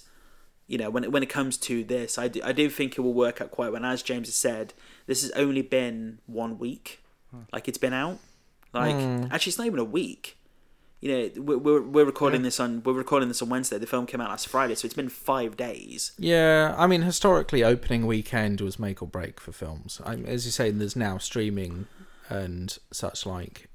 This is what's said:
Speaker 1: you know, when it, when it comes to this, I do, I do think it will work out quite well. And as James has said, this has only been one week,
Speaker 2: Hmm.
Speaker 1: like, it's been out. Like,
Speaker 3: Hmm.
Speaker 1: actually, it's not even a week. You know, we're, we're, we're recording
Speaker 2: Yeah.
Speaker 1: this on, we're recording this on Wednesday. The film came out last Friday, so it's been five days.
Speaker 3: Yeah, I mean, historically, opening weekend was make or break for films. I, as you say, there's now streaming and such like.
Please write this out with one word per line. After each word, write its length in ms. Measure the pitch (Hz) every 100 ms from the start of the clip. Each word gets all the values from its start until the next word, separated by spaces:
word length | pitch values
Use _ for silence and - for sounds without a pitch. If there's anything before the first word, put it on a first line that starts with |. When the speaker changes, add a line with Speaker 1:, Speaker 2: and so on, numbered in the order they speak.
| - - - - - _ -
Speaker 1:
you 120 | 123
know, 100 | 107
when 160 | 120
it, 80 | 117
when 100 | 139
it 60 | 131
comes 300 | 143 135 -
to 260 | - 120
this, 320 | 113 123 113 -
I 120 | 123
do, 120 | 117
I 100 | -
do 180 | 135 151
think 260 | 139 135 -
it 60 |
will 100 | 127
work 260 | 120 120 -
out 80 | 120
quite 160 | - 120
well. 80 | 113
And 80 |
as 180 | 127 127
James 260 | - 123 113
has 60 |
said, 380 | - 127 110 107 - - - -
this 140 | 131
has 100 | 139
only 280 | - 143 135
been 600 | 127 131 123 113 113 110
one 340 | - 113 117 110
week, 420 | 120 - - - _ _ _
Speaker 2:
Hmm. 120 | 123 113
Speaker 1:
like, 160 | - -
it's 80 | -
been 140 | 131
out. 260 | 127 156 190 - _ _ _ _
Like, 220 | 120 123 143
Speaker 3:
Hmm. 300 | 131 123 123
Speaker 1:
actually, 200 | 160 -
it's 80 | 202
not 80 | 233
even 120 | 156
a 60 |
week. 540 | 110 160 156 - - - _ _ _ _ _ -
You 120 | 143
know, 300 | 131 110 110
we're, 160 | 143 131
we're, 240 | 147 147
we're 220 | 120 147 143
recording 340 | 135 143 131
Speaker 2:
Yeah. 40 | 127
Speaker 1:
this 120 | -
on, 240 | 123 117
we're 100 | 123
recording 340 | 131 131 139 123
this 140 | 120
on 80 | 120
Wednesday. 260 | 127 131 104
The 80 | 117
film 200 | 127 120
came 140 | 127
out 80 | 110
last 180 | 104 -
Friday, 260 | 131 127
so 120 | 110 117
it's 80 |
been 140 | - 131
five 440 | - - 131 117 107
days. 560 | 123 - 50 62 - -
Speaker 3:
Yeah, 560 | 170 165 160 156 156 165
I 80 | 180
mean, 160 | 175
historically, 600 | 175 170 202 170 - 131
opening 440 | 113 127 - 117 113
weekend 560 | 110 107 117 107 101
was 160 | 98 95
make 240 | 104 95
or 40 | 87
break 320 | 92 82 -
for 140 | -
films. 480 | - 80 78 - -
I, 120 | - 117
as 280 | 117 123 120
you 40 |
say, 200 | - 117
there's 260 | 104 101 127
now 220 | 104 95
streaming 680 | - 120 107 101 90 87 98 - - - -
and 500 | 104 92 87 92 - -
such 340 | - 92 - 95
like. 420 | 90 87 - -